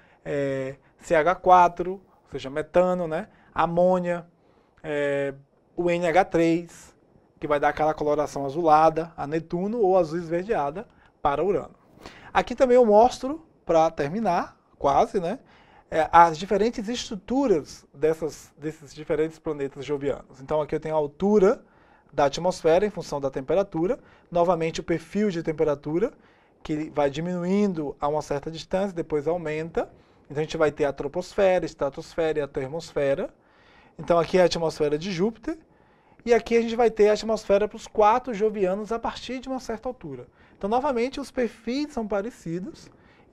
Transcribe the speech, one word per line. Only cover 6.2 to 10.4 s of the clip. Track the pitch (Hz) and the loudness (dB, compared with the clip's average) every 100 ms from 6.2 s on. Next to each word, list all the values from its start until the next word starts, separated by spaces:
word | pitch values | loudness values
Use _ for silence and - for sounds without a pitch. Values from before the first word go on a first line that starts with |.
três, | 196 165 165 165 170 - - _ _ _ _ - | 4 2 2 2 -4 -18 -20 _ _ _ _ -8
que | 147 | -2
vai | 147 | 0
dar | 147 | 2
aquela | 143 156 | 2 0
coloração | 151 151 147 143 147 | 0 0 0 -2 -4
azulada | 139 147 165 151 160 160 165 - | -6 0 4 6 6 2 -4 -8
a | 143 | -6
Netuno | 160 160 175 202 240 | -6 -6 -6 -4 2
ou | 190 190 | 4 4
azul | 160 170 | 2 -4
esverdeada | 160 170 | -4 -4